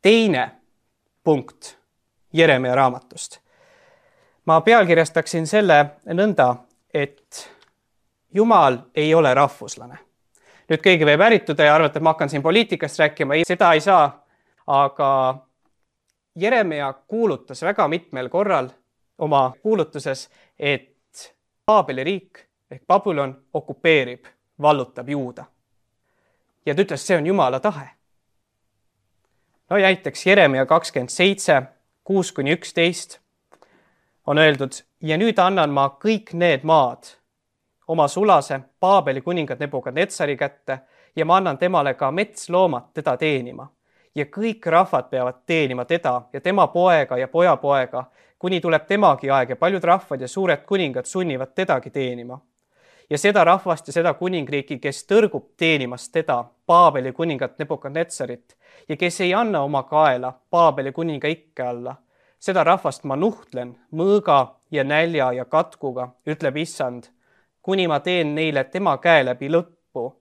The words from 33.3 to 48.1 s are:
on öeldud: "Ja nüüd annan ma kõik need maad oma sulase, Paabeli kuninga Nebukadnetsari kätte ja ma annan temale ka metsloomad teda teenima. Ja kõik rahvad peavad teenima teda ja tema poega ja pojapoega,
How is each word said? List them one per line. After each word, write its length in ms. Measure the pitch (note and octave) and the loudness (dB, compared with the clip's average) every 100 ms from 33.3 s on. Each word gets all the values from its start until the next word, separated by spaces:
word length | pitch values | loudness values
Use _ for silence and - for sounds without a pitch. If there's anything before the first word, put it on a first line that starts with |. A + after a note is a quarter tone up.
| _ _ _ _ _ _ _ _ _ - | _ _ _ _ _ _ _ _ _ -2
on 120 | D3 | 2
öeldud: 460 | D#3 C3+ C3+ - _ _ | 4 2 -6 -10 _ _
"Ja 160 | D#3 D#3+ | -4 0
nüüd 220 | A3+ A3 | 0 2
annan 320 | F#3 F#3+ D3+ | 2 2 0
ma 180 | C#3 C#3 - | 0 -2 -2
kõik 280 | G#3+ G#3+ - | -4 -4 -6
need 320 | E3+ F3 C3+ | 0 2 2
maad 400 | D#3 D#3+ B2+ B2 - _ _ _ _ _ _ _ - | 2 2 2 -4 -20 _ _ _ _ _ _ _ -6
oma 200 | E3 C#3+ | 0 0
sulase, 520 | F3+ G#3 E3 - C3+ C3 _ | 0 2 2 2 -10 -10 _
Paabeli 400 | F#3 G3 C#3 C3 | 2 2 2 -6
kuninga 360 | E3+ F3 C#3 B2+ | -4 -6 -6 -8
Nebukadnetsari 760 | C#3+ C#3+ B2+ C#3 G3 - D3 C3 | -8 -8 -8 -4 -6 -4 -6 -4
kätte 420 | C#3 _ - C3 _ _ _ - | -6 _ -12 -12 _ _ _ -6
ja 80 | |
ma 120 | D#3 F#3 | 0 2
annan 220 | F#3 C#3 | 0 -2
temale 360 | F3+ F3+ C#3+ | 0 0 -2
ka 160 | B2+ C#3 | -2 -4
metsloomad 840 | E3 G#3 - - F3+ F#3 B2+ - | -4 -6 -8 -4 0 0 -2 -10
teda 220 | - D3 B2+ | -8 -4 -2
teenima. 520 | D#3 C3+ A#2+ B2+ C3+ _ _ _ _ | -2 -2 -6 -16 -20 _ _ _ _
Ja 100 | D3 | -8
kõik 420 | C#3+ G3+ A3+ A3 E3+ | -8 -6 -6 -4 2
rahvad 440 | E3 F#3 C#3 - | 2 2 -2 -2
peavad 240 | C3 B2 - - | -4 -4 -6 -4
teenima 380 | E3 C#3 B2 | -2 0 -4
teda 380 | B2 E3 C#3+ B2 B2 | -4 -2 -2 -4 -8
ja 80 | C#3 | -6
tema 260 | F3 G3 E3+ | -2 0 0
poega 500 | F3 F#3 E3 C3+ B2+ | 2 2 2 0 -4
ja 120 | C3 | -2
pojapoega, 760 | D#3+ F3+ - C#3+ C#3 B2+ B2 B2+ | 0 2 2 0 0 -2 -8 -12